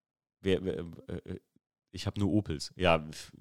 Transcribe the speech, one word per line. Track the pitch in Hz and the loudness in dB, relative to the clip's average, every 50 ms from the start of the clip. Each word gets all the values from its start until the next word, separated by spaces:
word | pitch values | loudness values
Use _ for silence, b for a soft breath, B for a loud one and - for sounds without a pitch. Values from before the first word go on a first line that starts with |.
| _ _ _ _ _ _ _ _ - | _ _ _ _ _ _ _ _ 0
Wer, | 98 92 71 92 | 0 0 2 0
wer, | 92 - - 87 82 80 - - | -2 -4 -4 -6 -10 -12 -14 -12
äh, | - 87 80 - - | -10 -10 -10 -10 -12
äh, | 90 - _ _ _ _ _ _ _ _ _ _ | -14 -14 _ _ _ _ _ _ _ _ _ _
ich | - 95 - | -10 -6 -6
hab | 101 - | -4 -2
nur | 101 101 90 | 0 2 4
Opels. | 104 107 101 - 78 71 - - - | 4 2 2 0 -6 -6 -8 -10 -4
Ja, | - 90 87 82 80 | 2 4 6 6 4
pf-, | 76 78 73 - - - - - | 2 -4 -14 -14 -16 -18 -20 -20